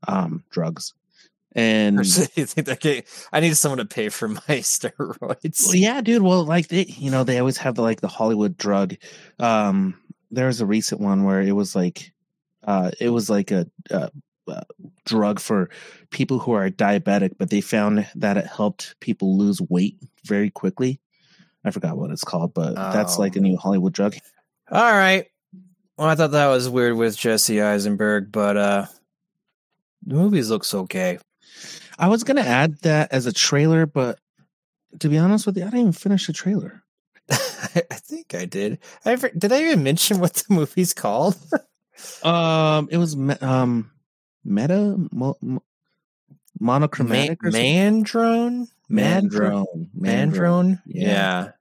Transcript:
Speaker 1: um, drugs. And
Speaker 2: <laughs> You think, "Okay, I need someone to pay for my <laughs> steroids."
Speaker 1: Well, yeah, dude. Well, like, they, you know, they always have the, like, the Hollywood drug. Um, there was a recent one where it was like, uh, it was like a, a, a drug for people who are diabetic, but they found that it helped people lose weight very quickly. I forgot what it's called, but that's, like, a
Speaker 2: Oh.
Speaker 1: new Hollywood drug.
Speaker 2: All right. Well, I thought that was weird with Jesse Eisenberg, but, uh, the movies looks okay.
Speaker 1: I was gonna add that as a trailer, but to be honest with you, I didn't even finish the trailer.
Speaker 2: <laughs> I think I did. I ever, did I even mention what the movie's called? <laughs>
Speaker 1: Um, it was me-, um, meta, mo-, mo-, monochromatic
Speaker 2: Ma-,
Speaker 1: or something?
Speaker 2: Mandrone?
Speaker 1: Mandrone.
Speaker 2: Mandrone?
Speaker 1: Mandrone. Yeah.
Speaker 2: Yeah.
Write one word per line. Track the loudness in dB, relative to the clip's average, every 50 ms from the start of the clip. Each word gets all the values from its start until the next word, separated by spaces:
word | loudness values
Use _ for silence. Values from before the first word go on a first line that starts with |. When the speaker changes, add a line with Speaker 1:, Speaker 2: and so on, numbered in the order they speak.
| -6 -2
Speaker 1:
um, | -2 -2 -2 -2 -4 -8 -10 _
drugs. | -6 -4 -4 -4 -4 -8 -12 -16 -16 _ _ _ _ _ _ _ _ _ _ _ _
And | 0 2 2 4 4 4 4 4
Speaker 2:
<laughs> | 2 2 2 2 2 2 0 _
You | -4 -4
think, | -4 -4 -6 -4 -4
"Okay, | -6 -2 0 0 0 0 -4 _ -20 -20 -18 -4 0
I | 2
need | 2 4 2 2
someone | 0 0 0 -2
to | -6
pay | -6 -4 -4 -4 -4
for | -4 -6 -6 -6
my | -6 -8
<laughs> | -4 -4
steroids." | -4 -2 -2 -4 -4 -4 -4 -6 -6 _ -8 -8 -8 -10 -6 -6 -6 -6 _ -8 -4 -2 0
Speaker 1:
Well, | 2 4
yeah, | 4 4 4 2 0
dude. | 0 2 2 4 4
Well, | 4 4 2 2
like, | 2 0 0 0 0
they, | -2 -2 -2
you | -2 -6 -8 -6 -2
know, | 0 0 0
they | 2 0 0
always | 0 0 -2 -2
have | -4 -4 -2
the, | 0 0
like, | 0 0 -2
the | -4 -8
Hollywood | -4 -2 0 0 2 2 0 0 -2
drug. | _ -4 -2 0 0 0 -2 -4 -10 _ -20 -20 -20 -20 -20 _ _
Um, | 0 0 2 2 2 2 2 0 0 -2 -4 -8 _ _ -20 _ _ _
there | -4 -2 -2
was | -2 0 -2 -2
a |
recent | 0 0 0 0 -2 -4 -2 -2
one | 0 2 2 2
where | 2 2 2 2
it | 0 0
was | 0 -2 -2 -2
like, | -2 -2 -2 -4 -6 -18 -20 _ _ _ _ _ _ _ _ _ _ _
uh, | -2 -2 0 0 -2 -4 -2
it | -2 0
was | 0 0 0 0
like | 0 0 0 0
a, | 0 -2 -2 -4 _ _ -12 -6
a, | -6 -4 -4 -6 _ -16 -20 _ _ _ _ -14
a | -14 -14 -14 _ -20 _ -20 -20 _ _ _
drug | -4 -2 0 0 0 -2 -4
for | -4 -2 -2 -2 -2 -2 -6 -18 -20 -20 -20 -20 _ _
people | -4 -4 -2 -2 -2 -4
who | -2 0 -2
are | 0 0 -2
diabetic, | -2 _ 0 2 2 0 2 2 0 2 2 0 -2 _
but | -4 -2
they | -2 -2
found | -2 0 -2 0 2 2 2 0 0 -2 -6
that | -4 -2 0 0 0
it | -2
helped | -6 -6 -2 -2 -2 -2 _ -14 -18 -18 _
people | -6 -6 -4 -2 0 0 2
lose | 2 2 2 0 0
weight | -2 -2 0 0 0 0 -2 -8 -20 -20 _ _ _
very | -4 -2 -2 -2 -2
quickly. | -4 -4 -4 -4 -2 -2 -2 -4 -4 -6 _ _ _ _ _ _ _ _ _ _ _ _ _
I | -6
forgot | -4 -2 -4 -4 -4 -4
what | -6 -8
it's | -8 -10 -10
called, | -6 -4 -4 -4 -2 -2
but | -2 -4 -4 -4
that's, | -6 -6 -4 -2 -2 -2 -2 -2 -2
like, | -2 -2 0
a | 0
Speaker 2:
Oh. | 2
Speaker 1:
new | 2 0 0
Hollywood | 0 0 0 2 0 0 0
drug. | 0 -2 -2 -2 -6 _ -20 _ _ _ _ _ _ _ _
Speaker 2:
All | 0 2 4 4 4
right. | 4 4 4 2 2 0 _ _ _ _ _ -20 -20 -20 _ _ _ _ _ _ -2
Well, | 0 0
I | 2
thought | 4 2 2
that | 4 4 4 4
was | 4 2 2 0
weird | 0 2 2 2 2
with | 2 0 0 0 -2
Jesse | 0 0 2 2 2 0 2 2
Eisenberg, | 2 2 2 0 0 -2 -2 0 0 0 0 0 -2 -4 -4
but, | -2 0 0 2
uh, | 2 2 2 2 0 -2 -6 -12 _ _ _ _ _ _ _ _ _ _ _ _ _ _ _ _ _ _ _ _ _ -12
the | -4 0
movies | 2 2 4 4 2 2 0
looks | -2 -2 -2 -4 -4
okay. | -4 -6 -4 -4 -4 -2 -2 -4 -6 _ _ _ _ _ _ -20 -20 -20 -18 -18 -20 -20 -20 -6 0
Speaker 1:
I | 2 2
was | 2 2 2
gonna | 0 0 0
add | 2 2 2 4 4 2 0 0
that | 0 2 2 2 2 2 0
as | -2 -2
a | -2 -2
trailer, | 0 0 2 2 2 4 4 4 4 2
but | 2 0 -2 -2 -2 -4 -8 _ _ _ _ _ _ _ _ _ _ _ _ _ _ -18 -4
to | -2 0
be | 2 4
honest | 4 4 4 2 2
with | 0 -4
you, | -4 -4
I |
didn't | -2 0 2
even | 2 2 2
finish | 0 0 0 0 0 0
the | -2 -8
trailer. | -4 -4 -2 -2 -2 -4 -6 -14 -18 _ _ _ _ _
Speaker 2:
<laughs> | _ _ _ _ -4
I | -4 -2 -2 -6 -8 -10 -12 -4 -2 -2 -2 -2 -8
think | -18 -14 -14 -14 -14 -14 _ -10
I | -10 -10
did. | -8 -6 -4 -4 -4 -6 -8 _ -20 -20 -8 _
I | -2 -2
ever, | 0 -2 -4
did | -4 0 0 2 2
I | 2 2
even | 4 2 2 4
mention | 2 2 2 2 0 2 2
what | 0 0 -2
the | -2 0 _ 2
movie's | 2 2 0 0 0 0 0 -2
called? | -4 -2 -2 0 2 2 0 0 -2 -6
<laughs> | -4 -4 -4 -4 _ _ _ _ _ _ -20 -20 -20 -18 -4 0
Speaker 1:
Um, | 0 2 2 2 2 2 2 4 4 2 2 0 0
it | 0
was | 0 0 0 0
me-, | -2 -2 -2 -2 -2 0
um, | 0 2 2 2 2 2 0 -2 -4 _ _ _ _ _ _ _ _ _ _ _
meta, | -2 -2 0 2 2 2 2 2 0 0 -2 -2 -4 -4
mo-, | -4 -4 -4 -4 _
mo-, | -8 -8 -8 -8 _ _ _ _ _ _ _ _ _ _ _ _ _ _ -20 _ _ _ _ -4
monochromatic | 0 0 2 2 2 0 0 -2 -2 0 2 2 0 0 -2 -4 -2
Speaker 2:
Ma-, | -2
Speaker 1:
or | 0
something? | 2 4 4 4 4 4 4 4 2 0
Speaker 2:
Mandrone? | 0 0 0 2 2 2 2 0 -2 -2 -4 -8 -10 _ _ _ _
Speaker 1:
Mandrone. | 0 2 2 4 2 2 2 0
Speaker 2:
Mandrone? | 0 0 0 0 0 0 -2 -4 -6 -10 -12 -10 -10
Speaker 1:
Mandrone. | -6 -2 0 0 2 2 2 2 2 2 2 4 4 4 2 2 0 _
Yeah. | -10 -6 -2 0 2
Speaker 2:
Yeah. | 2 2 2 2 0 -2 -4 -6 -12 _